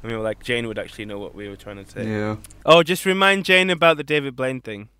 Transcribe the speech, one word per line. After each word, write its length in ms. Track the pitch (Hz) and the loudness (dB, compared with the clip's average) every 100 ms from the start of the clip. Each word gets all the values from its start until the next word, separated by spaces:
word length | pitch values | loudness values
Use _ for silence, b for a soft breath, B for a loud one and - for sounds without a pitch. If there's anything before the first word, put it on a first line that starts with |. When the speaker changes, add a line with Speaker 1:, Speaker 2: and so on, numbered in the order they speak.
Speaker 1:
And 100 | 113 | -8
we 60 | 113 | -6
were 60 | |
like, 180 | 110 107 | -4 -6
"Jane 240 | - 120 117 | -4 -4 -2
would 120 | 107 | -6
actually 260 | 90 - 104 | -10 -12 -12
know 140 | 101 | -10
what 160 | 101 92 | -12 -12
we 120 | 101 | -14
were 80 | 101 | -14
trying 280 | - 101 | -14 -14
to 40 | 98 | -14
say." 200 | - 107 | -8 -4
Speaker 2:
Yeah. 280 | 107 104 107 - - - | -4 -4 -6 -12 -8 4
Speaker 1:
Oh, 160 | 165 | 6
just 240 | 160 180 190 | 6 0 0
remind 400 | 190 196 196 185 | 4 4 4 4
Jane 240 | 185 185 | 4 4
about 280 | 175 165 156 | 2 4 2
the 60 | |
David 320 | 143 151 139 123 | 0 -2 -2 -4
Blaine 240 | 131 131 | -4 -4
thing, 300 | 117 104 110 | -8 -12 -14